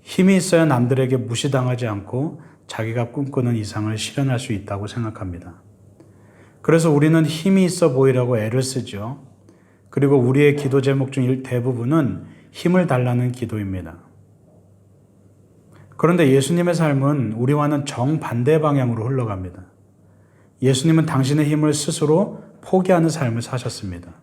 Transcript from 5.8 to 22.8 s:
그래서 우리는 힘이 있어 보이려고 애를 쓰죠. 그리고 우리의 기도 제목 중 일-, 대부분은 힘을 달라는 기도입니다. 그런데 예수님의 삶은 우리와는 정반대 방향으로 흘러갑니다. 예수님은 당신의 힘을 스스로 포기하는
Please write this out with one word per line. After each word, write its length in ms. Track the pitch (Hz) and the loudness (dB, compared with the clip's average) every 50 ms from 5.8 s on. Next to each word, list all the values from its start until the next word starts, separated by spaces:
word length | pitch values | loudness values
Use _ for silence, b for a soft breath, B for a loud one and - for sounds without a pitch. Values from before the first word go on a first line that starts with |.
| - - _ b b b b b b b b b b b b b b | -20 -20 _ b b b b b b b b b b b b b b
그래서 280 | - 156 165 160 170 | 4 4 4 6 4
우리는 340 | 147 143 147 156 160 165 160 | 4 4 4 4 4 4 2
힘이 380 | 147 156 - - 196 196 190 185 | 2 -2 -2 0 2 4 4 4
있어 280 | 175 170 - 175 160 139 | 2 2 2 2 2 4
보이려고 460 | 131 135 135 127 123 127 120 127 110 | 4 4 4 4 2 2 0 0 0
애를 240 | 107 107 113 131 131 | 0 0 0 -2 -2
쓰죠. 640 | - - 127 107 - - 98 104 117 139 160 - - - _ b b b b b b b b b b | -2 -4 -6 -8 -8 -10 -10 -10 -10 -12 -14 -16 -20 -20 _ b b b b b b b b b b
그리고 260 | - 135 135 139 143 139 | -2 0 2 4 4 4
우리의 380 | 120 123 131 139 147 147 139 | 4 4 4 4 4 4 4
기도 240 | 143 - 139 131 139 | 2 -2 0 0 2
제목 320 | 127 139 135 135 135 123 - | 2 2 0 0 -2 -2 -2
중 120 | 139 127 | -2 0
일-, 180 | 123 131 131 131 | 0 0 -2 -4
대부분은 840 | - 123 123 117 131 127 113 117 120 151 165 147 113 90 - B B B B B B | -4 -4 -2 -2 -2 -4 -2 -2 0 0 2 2 0 -2 -6 B B B B B B
힘을 360 | B - - 175 180 185 180 | B -4 -2 2 2 2 2
달라는 460 | - 135 127 123 123 123 123 123 123 120 | 2 0 0 0 0 0 0 -2 -2 -4
기도입니다. 680 | - 117 101 110 107 101 98 95 92 85 80 80 85 - - _ _ _ _ _ _ _ _ _ - _ _ _ _ _ _ _ _ _ _ _ _ _ _ _ _ _ _ _ _ _ _ b b b b b | -6 -8 -6 -6 -6 -6 -6 -6 -8 -8 -12 -16 -18 -20 -20 _ _ _ _ _ _ _ _ _ -20 _ _ _ _ _ _ _ _ _ _ _ _ _ _ _ _ _ _ _ _ _ _ b b b b b
그런데 340 | - - 160 180 175 165 135 | 0 2 2 4 4 4 4
예수님의 440 | 131 135 131 - 170 170 175 175 175 | 4 4 2 2 0 0 0 0 0
삶은 580 | 160 165 151 143 135 135 139 147 143 120 107 110 | 2 2 2 2 2 0 0 0 0 -2 -4 -2
우리와는 520 | 113 123 131 147 147 147 147 151 143 131 | -2 0 0 0 0 0 0 0 -2 -4
정반대 760 | - - 120 120 139 156 156 - - 127 120 123 143 156 160 | -6 -6 -4 -2 -2 -2 -2 -4 -6 -4 -2 2 2 2 2
방향으로 440 | 151 151 143 139 127 120 117 110 110 | 2 2 0 0 0 0 -2 -4 -4
흘러갑니다. 600 | 120 139 131 117 110 104 92 92 90 87 - 92 - _ _ _ _ _ b b b b b b b b b b b b b 127 | -4 -2 -2 -4 -4 -6 -8 -8 -12 -12 -16 -20 -20 _ _ _ _ _ b b b b b b b b b b b b b 0
예수님은 440 | 127 135 127 - 165 160 160 156 | 0 2 2 2 2 2 2 2
당신의 400 | 156 - 135 135 127 147 151 151 | 2 0 0 0 2 2 0 2
힘을 260 | 147 156 151 151 151 143 | 2 0 0 2 0 0
스스로 680 | 147 - - 160 - 156 147 156 175 208 220 B B B B B B | 0 -2 -6 -4 -2 0 2 2 2 2 0 B B B B B B
포기하는 480 | - - - 190 | -8 -2 0 0